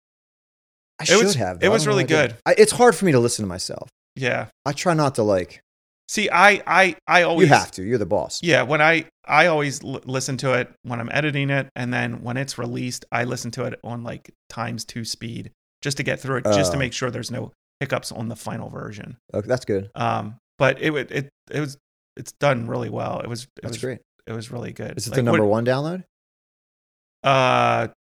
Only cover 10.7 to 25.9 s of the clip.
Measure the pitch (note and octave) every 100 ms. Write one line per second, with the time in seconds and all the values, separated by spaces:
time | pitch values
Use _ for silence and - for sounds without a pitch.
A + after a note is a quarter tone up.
10.7 | _ B2 A#2 A#2 C#3+ D3+ C#3 C#3 C#3 C3+
11.7 | C#3 B2 B2 A#2+ A#2+ B2 B2+ C#3 - A#2+
12.7 | B2+ B2+ - - A#2+ B2 B2 A#2+ B2+ B2
13.7 | A#2 A2 A#2+ A#2 A2+ - _ _ - A#2
14.7 | A#2 - B2 A2+ - A2+ A#2 A2+ _ _
15.7 | _ D3 C#3 C3+ A2+ C3 B2+ - G2+ F2+
16.7 | C#3 B2+ - B2+ A#2+ A#2 A#2+ A#2 _ _
17.7 | _ C3+ B2 - - A#2 A#2 A2+ A2+ G#2+
18.7 | - - G#2 - - _ G#2 G2+ B2+ -
19.7 | G2 G2+ - A#2 A2+ A2 A2+ _ - C3+
20.7 | C3+ D#3+ D3 - C#3 C#3 _ _ - D3
21.7 | C#3 _ _ _ - - - C#3+ B2+ A#2
22.7 | B2 A2+ A#2 A#2 - A2 A#2 B2+ - -
23.7 | A2+ B2+ A#2 _ _ - A2+ A#2 B2 G#2
24.7 | - A2+ - G#2 C3 A#2+ A2+ G#2 A2 A#2+
25.7 | C3 D#3